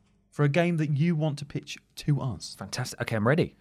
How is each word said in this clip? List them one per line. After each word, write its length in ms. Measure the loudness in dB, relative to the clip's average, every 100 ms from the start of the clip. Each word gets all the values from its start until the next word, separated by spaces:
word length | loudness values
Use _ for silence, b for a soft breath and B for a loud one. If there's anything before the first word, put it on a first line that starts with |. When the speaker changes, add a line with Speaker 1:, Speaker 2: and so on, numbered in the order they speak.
| _ _ _
Speaker 1:
for 120 | 0
a 60 | 2
game 280 | 4 2 2
that 200 | 0 2
you 180 | 2 2
want 220 | 0 -2
to 80 | -8
pitch 320 | -10 -10 -16 _ -10
to 220 | -2 0
us. 360 | 0 -6 -10 -14
Speaker 2:
Fantastic. 420 | -10 -6 -8 -6
Okay, 140 | -4 0
I'm 120 | 2
ready. 280 | 4 2 -4